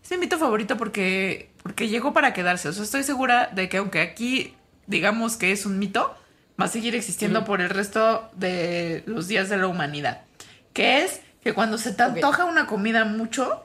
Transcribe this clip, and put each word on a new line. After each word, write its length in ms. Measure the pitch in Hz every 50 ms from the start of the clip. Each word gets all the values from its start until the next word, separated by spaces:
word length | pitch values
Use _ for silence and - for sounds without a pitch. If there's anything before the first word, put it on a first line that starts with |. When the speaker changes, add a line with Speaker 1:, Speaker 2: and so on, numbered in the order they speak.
Speaker 1:
Es 80 | _ -
mi 60 | 359 359
mito 200 | 359 - 359 320
favorito 380 | 320 240 214 214 226 - 233 220
porque, 720 | 226 214 - 208 185 185 190 190 190 185 - - - - _ -
porque 260 | - 190 - - 233 220
llegó 240 | 214 240 233 294 285
para 180 | 320 294 247
quedarse. 360 | - 185 175 180 180 180 - 151
O 40 |
sea, 100 | 175 208 214
estoy 180 | 208 - 277
segura 480 | 277 294 277 247 262 240 240 247 - - 185
de 140 | 190 185 180
que 80 | 185 190
aunque 220 | 202 185 185 156
aquí 540 | 170 165 - - 233 247 262 240 - - - _ _ _ _ _ _
digamos 500 | - 196 151 165 208 214 226 226 226 -
que 160 | - 180 185
es 120 | 202 196 -
un 140 | 202 190 196
mito, 360 | 208 196 196 233 247 - - - - _ _ _ _ _ _ -
va 40 | 196
a 20 | -
seguir 260 | - 226 214 240 226
existiendo 440 | 240 - - 175 - 214 202 214 226
Speaker 2:
Ujú. 60 | 202
Speaker 1:
por 140 | 208 202 180
el 80 | 180 175
resto 580 | 185 196 202 202 - 220 220 226 220 - - - -
de 680 | 185 190 185 180 175 165 175 175 170 170 165 165 - -
los 220 | - 226 165 165 185
días 200 | 220 196 190 196
de 80 | 208
la 120 | 190 185 185
humanidad. 540 | 175 180 147 143 147 147 143 123 - - - _ _ _ - - - - _ _
Que 320 | _ - 202 - 254 294 359
es 160 | 392 - - - - _ _ -
que 80 | 233 -
cuando 220 | 196 226 220 214 220
se 140 | - 247
te 100 | 196 -
Speaker 2:
Ok. 120 | 240 247 240
Speaker 1:
antoja 320 | 165 285 277 277 349 359
una 200 | 339 330 311 285
comida 380 | - 220 196 202 226 226 226 220
mucho 580 | 208 208 220 226 226 - 269 247 - - -